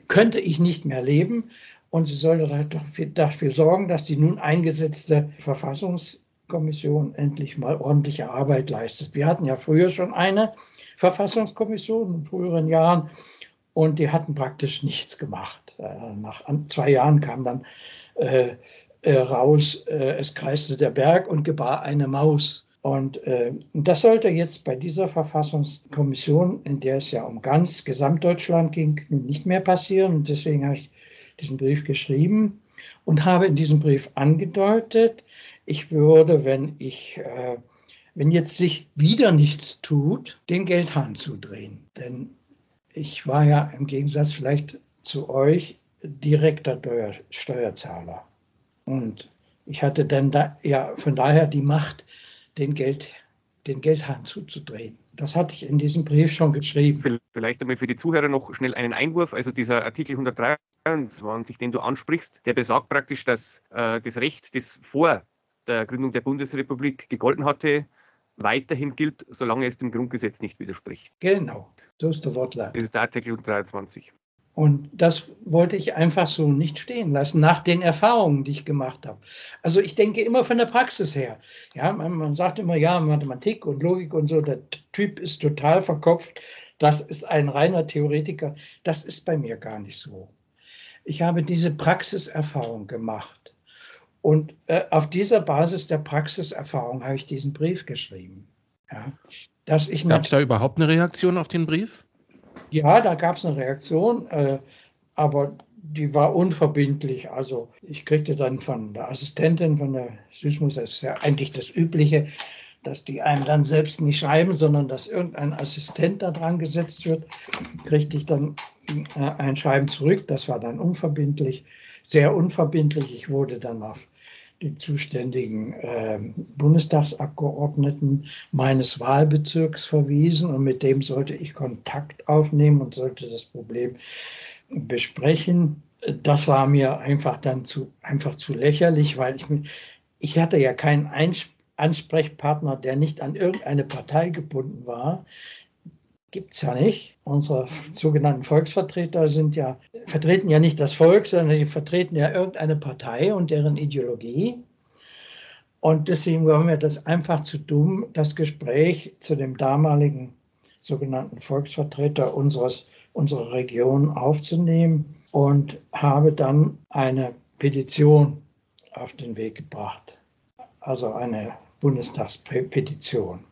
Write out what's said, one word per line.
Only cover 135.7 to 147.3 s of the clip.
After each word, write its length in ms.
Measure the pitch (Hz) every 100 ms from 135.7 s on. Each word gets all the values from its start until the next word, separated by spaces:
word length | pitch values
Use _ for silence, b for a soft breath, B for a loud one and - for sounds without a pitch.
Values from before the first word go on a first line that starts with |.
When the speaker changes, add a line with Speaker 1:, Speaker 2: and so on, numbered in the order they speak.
| 151 - _ - -
Speaker 1:
Das 260 | - 147 -
war 200 | 135 135
mir 320 | 143 135 -
einfach 380 | 139 147 147 -
dann 280 | 139 131 -
zu, 260 | - - _
einfach 320 | - 143 143 -
zu 180 | -
lächerlich, 640 | 143 143 151 170 156 147 135
weil 180 | 131 135
ich 120 | -
mi-, 180 | 147 147 B B B _ _
ich 180 | 147 160
hatte 200 | 165 165
ja 160 | 131
keinen 340 | 127 151 147 147
Einsp-, 420 | 139 165 175 - _ _ -
Ansprechpartner, 1000 | 156 160 - 160 151 - 147 147 151 135
der 220 | 127 135
nicht 240 | 151 -
an 140 | 135 -
irgendeine 480 | 185 196 - 143
Partei 460 | 139 135 - 147 175
gebunden 560 | 156 143 139 131 - 123
war. 400 | 120 135 185 - B B B B _ - - _ _ _
Gibt's 320 | - - -
ja 140 | 143 123
nicht. 420 | 180 - - _
Unsere 420 | -